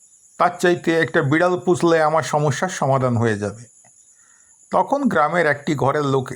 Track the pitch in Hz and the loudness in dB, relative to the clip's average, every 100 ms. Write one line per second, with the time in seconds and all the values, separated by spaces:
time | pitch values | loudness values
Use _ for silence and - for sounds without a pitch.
0 | _ _ _ - 180 - 180 175 170 165 | _ _ _ -2 -2 0 0 0 0 0
1 | 160 170 139 156 175 180 180 175 170 165 | 0 0 2 2 2 0 0 0 2 2
2 | 156 160 151 151 151 - 185 - 143 135 | 2 0 0 0 0 -2 -4 -2 0 0
3 | 131 117 113 104 101 107 120 _ _ _ | 0 0 0 0 -4 -8 -16 _ _ _
4 | _ _ _ _ _ _ _ 180 190 285 | _ _ _ _ _ _ _ -2 0 -2
5 | 262 160 147 175 151 135 - 147 135 151 | 0 0 0 0 0 -2 -4 -2 0 0
6 | 143 135 127 | 0 -2 -4